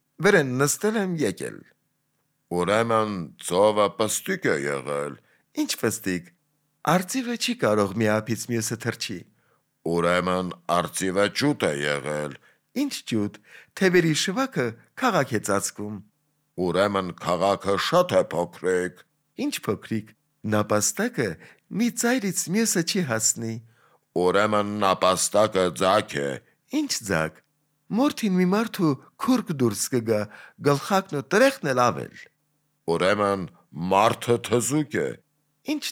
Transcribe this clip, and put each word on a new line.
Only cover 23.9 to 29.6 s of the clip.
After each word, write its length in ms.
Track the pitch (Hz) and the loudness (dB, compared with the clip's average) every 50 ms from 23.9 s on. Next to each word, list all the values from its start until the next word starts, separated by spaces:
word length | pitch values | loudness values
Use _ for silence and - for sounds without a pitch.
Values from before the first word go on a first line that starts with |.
| _ _ _ _ _ | _ _ _ _ _
«Ուրեմն 520 | 90 87 90 90 98 104 107 107 104 101 104 104 107 101 | 2 2 4 4 4 4 4 2 2 0 0 -2 0 2
նապաստակը 800 | 95 92 92 92 92 92 87 - - - 101 110 107 107 95 92 90 | 2 2 4 4 2 2 2 0 2 4 4 4 4 4 2 2 2
ձագ 400 | 82 85 92 92 98 107 - - - 73 | 0 2 2 4 4 4 2 0 -4 -4
է»։ 120 | 71 69 65 - - _ _ _ _ _ - | -4 -4 -6 -6 -10 _ _ _ _ _ -4
«Ինչ 200 | 302 302 269 - - 113 | -4 -4 -2 -4 -6 -4
ձագ, 280 | 98 95 80 80 80 - - _ _ _ _ _ _ _ _ _ _ | -2 -2 0 0 -2 -6 -12 _ _ _ _ _ _ _ _ _ _
մորթին 440 | 175 220 277 294 285 - - 202 185 | -2 0 0 0 0 -2 -2 0 2
մի 120 | 180 185 180 | 2 2 2
մարդու 420 | 196 214 233 220 - - 180 156 135 127 - - _ | 2 0 -2 -4 -2 0 0 0 0 -2 -6 -14 _
քուրկ 340 | - - - 254 233 - - 165 | -6 0 0 0 0 0 -4 -2
դուրս 280 | 131 | 0